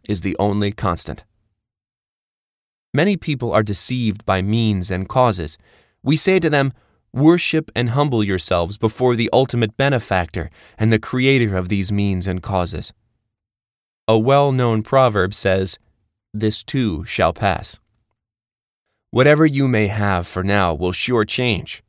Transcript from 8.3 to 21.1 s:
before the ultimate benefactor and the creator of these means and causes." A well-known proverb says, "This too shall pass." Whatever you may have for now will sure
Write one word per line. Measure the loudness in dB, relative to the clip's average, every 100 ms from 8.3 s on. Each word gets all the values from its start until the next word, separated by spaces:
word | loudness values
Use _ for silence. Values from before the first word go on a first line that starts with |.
| -2 0 0 -2 -2
before | -2 0 0 2
the | 2
ultimate | 2 2 0 -2 0
benefactor | -2 -2 -2 -2 -2 -6 -8 _ -14 -2
and | 2
the | 2
creator | 0 0 2 2 2 -2
of | -2
these | -4 -2
means | -2 -2 -2 -4
and | -6
causes." | -4 -4 -4 -6 -10 _ _ _ _ _ _ _ _ _ _ _ 0
A | 2
well-known | 4 4 4 2 2 0
proverb | 2 2 4 2 0
says, | 0 0 0 -2 -8 _ _ _ _ _
"This | -4 -2 -4
too | -4 -2 -2 -4 -6
shall | 0 0
pass." | 0 -4 -4 -8 -16 _ _ _ _ _ _ _ _ _ _ _ _ -2
Whatever | 4 6 6 4
you | 2 0
may | 2 0
have | 0 0 0 -2
for | -4
now | 0 2 2
will | 0 -2
sure | -4 -2